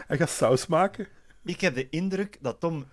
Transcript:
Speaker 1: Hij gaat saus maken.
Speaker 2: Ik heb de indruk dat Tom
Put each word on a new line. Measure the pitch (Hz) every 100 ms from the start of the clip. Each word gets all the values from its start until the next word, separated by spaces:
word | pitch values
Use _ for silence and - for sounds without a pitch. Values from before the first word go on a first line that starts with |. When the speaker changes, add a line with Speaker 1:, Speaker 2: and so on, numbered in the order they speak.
| -
Speaker 1:
Hij | 143
gaat | 165
saus | - 117 131 -
maken. | 160 196 - - - - -
Speaker 2:
Ik | 170 175
heb | 185
de | 127 135
indruk | 156 190 185 196 -
dat | 127 -
Tom | 165 156 135